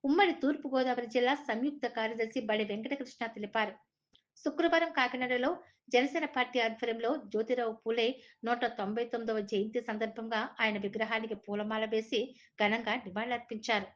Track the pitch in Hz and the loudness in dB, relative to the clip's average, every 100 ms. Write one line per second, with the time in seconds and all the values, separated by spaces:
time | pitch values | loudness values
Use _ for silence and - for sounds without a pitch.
0 | 277 330 381 - 269 302 285 262 254 247 | 4 6 4 4 0 0 0 0 2 0
1 | 233 247 247 277 - 220 277 294 240 233 | 0 2 4 2 0 0 -2 -2 -4 -2
2 | 220 226 226 262 220 214 208 208 226 277 | -2 -2 -2 -2 0 0 0 -2 -4 -6
3 | 254 - 226 226 208 226 214 226 _ _ | -8 -8 -8 -6 -4 0 -2 -4 _ _
4 | _ _ _ - 302 294 339 330 330 320 | _ _ _ -6 -4 2 4 4 2 2
5 | 247 254 247 247 262 349 - _ - 247 | 0 0 0 2 0 -2 -10 _ 2 4
6 | 269 320 302 - 233 254 226 220 233 226 | 4 0 -2 0 0 2 0 0 -4 0
7 | 226 294 208 214 220 247 226 220 226 233 | 0 -2 -2 -4 0 0 0 -4 -2 2
8 | 233 262 - _ 226 240 240 233 202 220 | 2 0 -14 _ -2 0 0 -2 -2 -2
9 | 240 233 226 220 208 208 214 247 233 214 | -2 -2 0 -2 0 0 0 -2 -4 -4
10 | 220 220 226 220 226 - 220 208 202 214 | -4 -4 -2 -2 -2 0 0 0 -4 -2
11 | 220 226 220 208 - 208 214 220 220 220 | 0 0 -2 -8 -4 -4 -2 -2 0 0
12 | 220 247 254 - - - 208 226 220 240 | 0 -2 -2 -8 -20 0 2 2 0 -2
13 | 202 190 233 240 - 220 220 214 202 | -4 -6 -4 -4 -6 -8 0 0 0